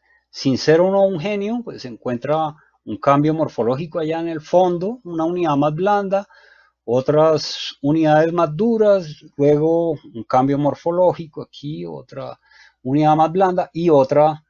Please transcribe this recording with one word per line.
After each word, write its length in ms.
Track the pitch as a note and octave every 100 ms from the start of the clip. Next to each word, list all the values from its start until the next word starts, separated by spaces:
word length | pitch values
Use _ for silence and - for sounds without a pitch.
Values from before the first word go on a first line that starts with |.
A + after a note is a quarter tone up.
| _ _ _
sin 260 | - C#3 B2
ser 240 | - D#3+
uno 220 | F#3 G3
un 160 | G3 F3+
genio, 440 | F#3+ G3+ G3+ A#3+
pues 180 | A#3 A#2+
se 60 | B2+
encuentra 680 | A2 B2 B2 C3 D#3 D#3 D3+ _ _
un 120 | - G#2+
cambio 360 | - C#3+ D3+
morfológico 640 | D#3 C#3+ - A2+ C3 E3 F3
allá 220 | D#3 E3
en 80 | E3
el 120 | D#3+
fondo, 600 | D#3 F3+ F#3 F3 F#3 B3+
una 220 | F3 E3+
unidad 320 | D#3+ F3+ E3+ C#3+
más 180 | D3
blanda, 540 | D#3 G3 G3+ G3 G3 G3 _ _ _ _ _
otras 920 | - B2 C3 D3+ D#3+ D#3 - - - -
unidades 500 | C#3+ D#3+ D#3 D3+ E3
más 220 | E3+ E3
duras, 720 | D3+ A3+ A3 G#3+ G3 D#3 D3+ D3+ -
luego 560 | C#3+ D3 D#3+ E3 E3+
un 320 | D3 - A#2 A2
cambio 300 | B2+ C3+ C#3
morfológico 840 | C#3+ - E3+ F3 F3+ D3+ D#3+ -
aquí, 420 | B2+ - C#3+ E3 E3+
otra 520 | D3 B2+ C3 B2+ B2+ _ _ _ _
unidad 340 | B2+ C#3+ D3+ D#3
más 160 | D#3+
blanda 360 | F3 F#3+ F3+ D#3+
y 180 | D#3+ F3
otra 540 | D3 C3 D3 D3+ D3+ _